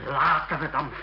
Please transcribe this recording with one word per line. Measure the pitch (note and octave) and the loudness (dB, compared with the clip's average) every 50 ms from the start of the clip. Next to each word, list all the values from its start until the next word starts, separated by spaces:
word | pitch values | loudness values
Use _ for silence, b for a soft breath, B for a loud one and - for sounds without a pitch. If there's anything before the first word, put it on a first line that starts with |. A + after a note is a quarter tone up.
| - | -6
Laten | C3 C#3 C3 C3 C3+ C3+ - - - E3+ C3 | -2 0 2 4 4 4 2 2 -2 -4 -4
we | D#3 - | -4 -2
dan | - C#3 D3+ B2 - - | -2 -2 -4 -4 -8 -12